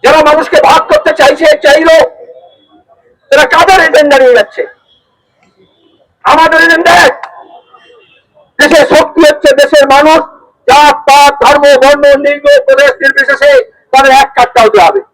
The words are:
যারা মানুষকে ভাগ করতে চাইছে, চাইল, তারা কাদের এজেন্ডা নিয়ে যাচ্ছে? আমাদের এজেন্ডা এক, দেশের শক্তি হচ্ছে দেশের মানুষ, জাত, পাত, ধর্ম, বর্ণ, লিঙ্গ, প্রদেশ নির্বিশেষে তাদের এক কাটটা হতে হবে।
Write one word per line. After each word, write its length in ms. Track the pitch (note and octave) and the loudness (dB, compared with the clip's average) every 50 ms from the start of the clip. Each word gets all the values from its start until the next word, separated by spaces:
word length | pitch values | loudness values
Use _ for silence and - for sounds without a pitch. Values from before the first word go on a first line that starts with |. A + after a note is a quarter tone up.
| - | 0
যারা 160 | B3 D4 D#4 D4+ D4 | 0 0 0 0 0
মানুষকে 280 | D4+ D#4 E4 - - D4+ - - | 0 -2 -2 -2 -2 0 0 0
ভাগ 120 | - - - - | -2 -2 -2 -2
করতে 200 | D#4 - - E4 D#4 - | -4 -2 -2 -4 -4 0
চাইছে, 280 | C#4 - - - E4 D4+ D4+ D4 - | 0 -2 0 0 0 0 0 0 0
চাইল, 240 | D4+ C#4+ D#4 E4 D#4+ D#4+ D#4+ B3+ - - - - - - - - - _ _ _ _ _ _ _ _ _ _ _ _ _ _ _ _ | 0 0 0 2 0 2 0 0 -2 -6 -16 -20 -20 -20 -20 -20 -20 _ _ _ _ _ _ _ _ _ _ _ _ _ _ _ _
তারা 140 | C5+ C#5+ - B4+ - | -2 -2 -2 -2 0
কাদের 260 | D#4+ F4 F#4+ F#4+ F#4 D#4+ D#4+ | -2 0 2 0 0 0 0
এজেন্ডা 300 | D4+ D#4 D4 D4 C#4+ C4+ | 0 0 0 2 0 2
নিয়ে 160 | C4 B3+ B3 A#3 | 2 2 2 0
যাচ্ছে? 240 | - - - - B4 - - _ _ _ _ _ _ _ _ _ _ _ _ _ _ _ _ _ _ _ _ _ _ _ _ _ _ _ _ _ _ | -2 -4 -8 -12 -12 -12 -12 _ _ _ _ _ _ _ _ _ _ _ _ _ _ _ _ _ _ _ _ _ _ _ _ _ _ _ _ _ _
আমাদের 340 | - C#4+ D4+ D#4+ D#4+ D#4+ D#4 E4 | -2 0 0 0 0 0 0 0
এজেন্ডা 280 | E4 D#4+ D#4+ F4 E4+ - - - | 0 0 0 0 0 2 2 2
এক, 100 | B4+ - - - - - - - _ - - _ _ _ _ _ _ _ _ _ _ _ _ _ _ _ _ _ _ _ - | 0 -2 -4 -16 -20 -20 -20 -20 _ -20 -20 _ _ _ _ _ _ _ _ _ _ _ _ _ _ _ _ _ _ _ -6
দেশের 260 | A#3+ - E4 D#4 C#4 - - | -4 0 0 0 0 0 0
শক্তি 280 | D4+ D#4+ - - D#4 E4+ D4+ | -2 -2 -2 -2 0 0 0
হচ্ছে 220 | D4 D4 - D4 C4 C4+ | 0 0 0 0 2 2
দেশের 240 | C#4+ - - D4+ C#4 C#4 C4+ | 0 0 2 0 2 2 0
মানুষ, 240 | C#4+ D4 D#4 D#4 D#4+ D#4 - - _ _ _ _ _ _ - | 0 2 2 0 0 -2 -6 -16 _ _ _ _ _ _ 0
জাত, 280 | C4 C#4+ D4 D4 - - - - | 2 2 2 2 0 -2 -2 0
পাত, 240 | C4+ C#4+ C#4+ C#4+ C#4+ - B3 | 2 2 2 0 0 -2 -2
ধর্ম, 200 | A#3+ D4 C#4+ C#4+ C#4+ C#4+ B3+ | 0 0 2 2 2 2 2
বর্ণ, 220 | C4 C#4 D4 C#4+ C#4+ C#4+ C#4 C4+ C#4+ | 2 0 0 2 2 0 0 0 -2
লিঙ্গ, 200 | C#4+ C#4+ C#4+ C#4+ C#5+ C#5+ C5+ B4+ - | -4 -6 -2 -2 0 0 0 2 0
প্রদেশ 240 | C5+ B4+ C#5+ C#5 - - | 0 0 0 -2 -2 -2
নির্বিশেষে 500 | - C5+ - - C5+ C5+ C#5 C5 C#5 D5 C#5+ B4+ - - _ _ _ _ | -4 -4 -2 -2 -4 -4 -4 -2 0 0 0 0 -2 -4 _ _ _ _
তাদের 200 | - C4 C4+ C4+ C4 C4+ | -2 -2 0 2 0 0
এক 80 | C4+ C4+ - | 0 -2 -2
কাটটা 240 | - B3 B3 - B3 A3+ | -4 -4 -2 0 0 0
হতে 140 | G#3+ - - - | 0 2 2 0
হবে। 160 | - G#4 G4+ - _ | 0 0 -4 -8 _